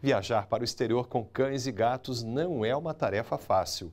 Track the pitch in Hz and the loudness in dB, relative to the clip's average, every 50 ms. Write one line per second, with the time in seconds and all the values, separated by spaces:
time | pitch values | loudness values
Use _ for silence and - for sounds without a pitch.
0 | - 139 139 104 92 - 120 107 98 - - 110 120 117 - - 127 110 113 123 | 4 4 2 2 2 2 0 0 2 0 -2 0 0 -4 -2 0 0 2 2 2
1 | 123 - - 123 110 101 - - 131 135 139 135 123 135 113 98 110 117 127 131 | 0 0 -2 -4 -4 -2 0 0 0 0 0 -2 -4 -4 0 2 2 2 2 -2
2 | - - 127 117 117 110 117 139 165 185 170 123 107 110 127 147 165 165 151 - | -4 -6 -6 -6 -4 -4 -2 -2 -2 -2 -2 0 0 0 0 0 -2 -6 -4 -2
3 | 139 107 98 104 117 - - 147 - - 98 92 87 - - - 92 82 | -2 0 0 0 -2 -2 -4 -6 0 2 2 2 2 0 -4 -8 -8 -10